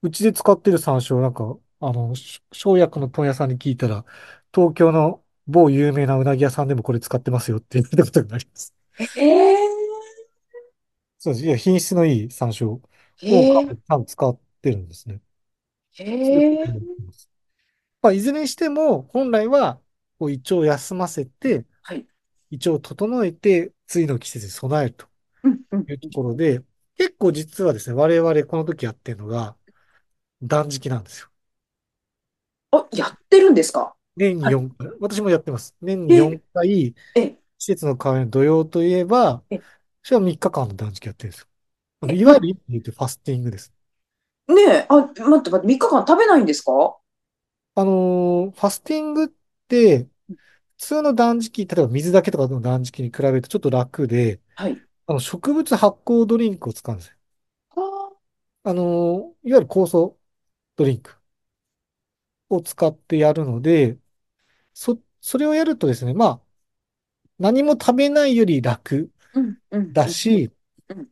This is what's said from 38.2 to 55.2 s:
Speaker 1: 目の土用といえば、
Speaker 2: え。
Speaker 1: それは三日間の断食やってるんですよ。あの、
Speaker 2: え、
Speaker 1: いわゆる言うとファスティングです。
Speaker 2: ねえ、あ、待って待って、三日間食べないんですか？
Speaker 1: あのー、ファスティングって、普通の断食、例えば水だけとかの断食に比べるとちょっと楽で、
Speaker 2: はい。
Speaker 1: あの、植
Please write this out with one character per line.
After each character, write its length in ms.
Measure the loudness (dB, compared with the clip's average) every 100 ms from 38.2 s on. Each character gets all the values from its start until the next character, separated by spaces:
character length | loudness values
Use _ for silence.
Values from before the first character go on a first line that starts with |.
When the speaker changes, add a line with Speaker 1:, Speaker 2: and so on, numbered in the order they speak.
Speaker 1:
目 0 | 0
の 40 |
土 140 | 2
用 200 | 4 2
と 200 | 0 -2
い 80 | 0
え 120 | 0
ば、 380 | 0 2 2 0 _
Speaker 2:
え。 100 | -12 _ _ _ _ -2
Speaker 1:
そ 80 |
れ 60 | 0
は 40 |
三 140 | 0 -2
日 140 | -4
間 160 | -2 -6
の 80 | -6
断 160 | -10
食 120 | -10 -16
や 60 |
っ 40 | -14
て 80 |
る 60 | -16
ん 20 |
で 40 | -16
す 40 |
よ。 60 | _ _ _ _ _ _
あ 40 | -6
の、 60 |
Speaker 2:
え、 40 | 4
Speaker 1:
い 80 |
わ 100 | 8
ゆ 180 | 8 6
る 80 | -6 -8
言 100 | -10
う 40 |
と 80 | -10
フ 60 | -8
ァ 100 | -8
ス 80 | -6
テ 180 | -6
ィ 60 | -6
ン 20 |
グ 80 | -6
で 80 | -10
す。 140 | -18 _ _ _ _ _ _ _ 2
Speaker 2:
ね 160 | 6
え、 240 | 6 4 6
あ、 60 |
待 160 | 4 4
っ 20 |
て 380 | -4 2 2 4
待 80 | -2
っ 20 |
て、 60 | 0
三 120 | 0
日 80 | 2
間 180 | 0 2
食 100 | 4
べ 100 | 6
な 100 | 4
い 40 |
ん 20 | 2
で 80 |
す 80 | -2
か？ 340 | 0 2 0 -2 _ _ _ _ _ _ _
Speaker 1:
あ 100 | -2
の 60 | 0
ー、 600 | 2 0 0 0 0 -2
フ 40 | -4
ァ 140 | -4
ス 100 | -4
テ 180 | -6 -6
ィ 20 |
ン 120 | -4
グ 100 | -4
っ 40 | -4 _ _ _ _
て、 400 | 4 6 4 0 _ _
普 80 | -20 _ _ _ _
通 260 | -6 -2
の 100 | 0
断 280 | 2 2 0
食、 260 | -4 -8 -4
例 160 | -2
え 40 | 0
ば 20 |
水 200 | -2 2
だ 100 | 2
け 80 | 2
と 80 | -2
か 80 | -2
の 140 | -2
断 240 | -4 -4
食 180 | -4 -8
に 60 | -10
比 100 | -4
べ 120 | 0
る 100 | 0
と 60 | -2
ち 80 | -4
ょ 20 |
っ 20 |
と 100 | -2
楽 360 | -2 -4 -4 -2
で、 340 | 0 0 -4 _
Speaker 2:
は 140 | -10 -8
い。 120 | -8 _ _ -6
Speaker 1:
あ 40 |
の、 40 |
植 340 | -6